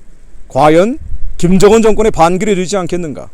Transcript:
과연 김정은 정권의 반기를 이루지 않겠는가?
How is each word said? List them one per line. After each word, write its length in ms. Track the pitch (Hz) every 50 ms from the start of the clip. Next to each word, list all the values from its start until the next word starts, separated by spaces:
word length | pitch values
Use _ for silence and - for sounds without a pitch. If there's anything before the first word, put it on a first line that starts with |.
| - - - - - - - - - -
과연 520 | - 127 147 156 156 170 190 233 285 320 - - - - - - - -
김정은 420 | - 170 190 185 208 202 220 226
정권의 300 | 214 220 180 202 214 214
반기를 420 | 156 160 160 170 185 180 214 214 202
이루지 240 | 175 185 151 202 190
않겠는가? 500 | 175 - 180 180 175 151 120 80 62 -